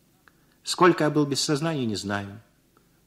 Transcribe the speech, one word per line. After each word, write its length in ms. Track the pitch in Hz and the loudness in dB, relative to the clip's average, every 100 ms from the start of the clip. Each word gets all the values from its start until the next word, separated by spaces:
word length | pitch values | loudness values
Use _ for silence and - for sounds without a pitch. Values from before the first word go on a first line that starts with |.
| _ _ _ _ _ _ | _ _ _ _ _ _
Сколько 400 | - - 175 165 | -6 4 4 4
я 60 | 151 | 2
был 160 | 147 143 | 2 0
без 160 | 131 | 0
сознания, 440 | - 143 165 151 117 | -2 -2 -2 -4 -4
не 120 | 95 | -4
знаю. 440 | 101 101 101 107 _ _ _ _ _ _ | -4 -6 -6 -14 _ _ _ _ _ _